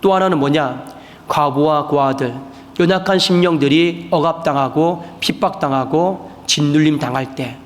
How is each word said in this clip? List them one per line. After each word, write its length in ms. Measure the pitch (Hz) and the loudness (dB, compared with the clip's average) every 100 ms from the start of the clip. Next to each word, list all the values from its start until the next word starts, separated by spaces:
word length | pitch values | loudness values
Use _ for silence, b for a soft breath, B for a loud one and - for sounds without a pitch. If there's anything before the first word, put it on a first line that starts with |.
또 120 | 196 | 2
하나는 260 | 190 190 170 | 2 2 2
뭐냐? 460 | 139 151 139 131 - B B B - | 2 2 0 -6 -14 B B B -6
과부와 600 | - 147 135 151 147 147 | 0 0 2 2 2 0
고아들, 460 | 143 139 131 131 120 - B B - | 2 2 0 -4 -6 -14 B B 0
연약한 400 | 175 185 185 190 | 2 2 2 0
심령들이 880 | - 180 175 165 139 156 170 170 - | 2 2 2 2 2 4 2 -2 -2
억압당하고 960 | 170 151 165 160 139 135 131 165 170 B B | 0 0 0 -2 0 0 0 0 0 B B
핍박당하고 1120 | - - 190 - 147 135 127 151 180 190 - - - | -6 -2 -2 -2 -2 -2 0 0 0 -2 -10 -18 -6
짓눌림 540 | - 147 147 156 151 | -2 2 2 2 2
당할 360 | 123 127 131 - | -2 -4 -6 -8
때 220 | 127 - | -10 -10